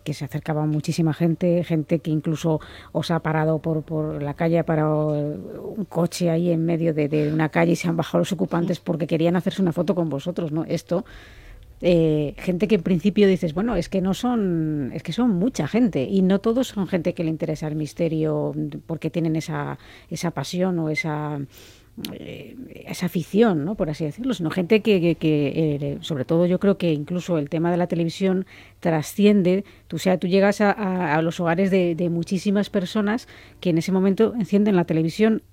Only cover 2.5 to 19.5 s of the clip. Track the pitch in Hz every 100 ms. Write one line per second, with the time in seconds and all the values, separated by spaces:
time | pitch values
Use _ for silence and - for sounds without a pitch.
2.5 | 151 - - - - - 165 156 156 156
3.5 | 156 165 156 - 156 156 151 143 - 165
4.5 | 165 165 156 156 151 151 147 147 185 185
5.5 | - - - 175 165 170 - 175 165 175
6.5 | 165 165 165 165 151 143 151 151 156 156
7.5 | 170 170 170 170 165 - 170 175 175 180
8.5 | 170 170 165 - 165 165 160 170 180 185
9.5 | 196 180 175 165 175 160 139 175 175 165
10.5 | 156 - 165 - 175 - - - - -
11.5 | - - - 170 170 160 151 143 - 185
12.5 | 180 190 202 190 180 208 208 196 185 170
13.5 | 160 240 180 - 190 190 175 247 240 190
14.5 | 165 156 147 120 143 - 185 247 175 247
15.5 | - 147 220 233 143 123 190 185 196 226
16.5 | 233 240 208 190 180 175 165 160 160 160
17.5 | 151 151 156 147 - 165 160 156 151 147
18.5 | 151 151 147 - 160 160 170 160 160 -